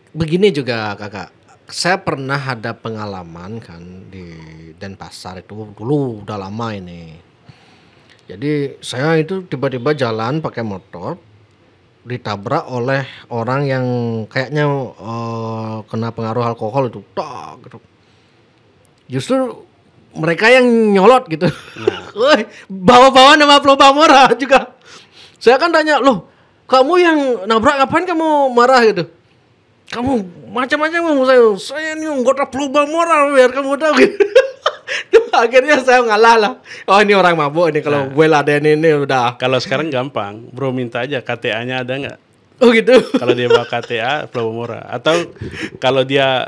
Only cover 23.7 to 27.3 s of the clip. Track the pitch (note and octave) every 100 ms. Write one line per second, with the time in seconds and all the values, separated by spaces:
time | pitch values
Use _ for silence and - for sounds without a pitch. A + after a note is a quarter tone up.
23.7 | C#4 C#4 C#4 D#4 C#4 C4 B3 C4 C4 -
24.7 | - - - - _ - _ A3 B3+ E4+
25.7 | E4 D#4 C#4+ C4+ G3+ - _ _ _ -
26.7 | C4 C4 F4+ F4 D#4 C4+